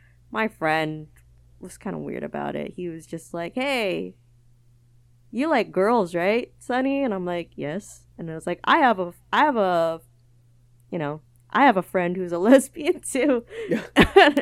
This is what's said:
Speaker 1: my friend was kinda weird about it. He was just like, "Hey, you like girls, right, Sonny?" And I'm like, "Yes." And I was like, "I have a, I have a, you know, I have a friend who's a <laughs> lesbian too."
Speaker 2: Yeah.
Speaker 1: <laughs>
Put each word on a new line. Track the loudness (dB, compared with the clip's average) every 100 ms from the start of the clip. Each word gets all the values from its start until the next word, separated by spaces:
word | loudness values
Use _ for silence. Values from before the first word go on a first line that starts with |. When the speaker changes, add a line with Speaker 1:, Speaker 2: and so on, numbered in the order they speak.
| -20 _ _
Speaker 1:
my | -4 -4
friend | -4 -2 0 -2 -6 -14 -20 _ -20 _ -20
was | -18 -14
kinda | -10 -10
weird | -8 -10
about | -8 -8 -8 -8
it. | -10 -10
He | -10
was | -12 -12
just | -14 -10
like, | -10 -8 -6
"Hey, | -4 -2 -2 -4 -8 -14 _ _ _ _ _ _ _ _ _ _ _
you | -6 0
like | 0 2
girls, | 0 2 2 0
right, | 0 0 0 -2 _
Sonny?" | -4 -2 0 0
And | -2
I'm | -2 -4
like, | -6 -8 -10
"Yes." | -8 -8 -12 -20 _ -14
And | -12
I | -10
was | -8
like, | -6
"I | 0 4
have | 4 2
a, | -4 -10 _
I | 0 2
have | 2
a, | 2 2 0 -4 -12 _ _ _ _ _ _ _ _
you | -6
know, | -4 -6 -14 _ _
I | 4 4
have | 4
a |
friend | 0 -2 -2 -4
who's | -4
a | 0
<laughs> | 6
lesbian | 6 6 -4 -4 -4
too." | -4 -2 0 0 -2 -10 -6
Speaker 2:
Yeah. | -6 2 4
Speaker 1:
<laughs> | 6 6 6 4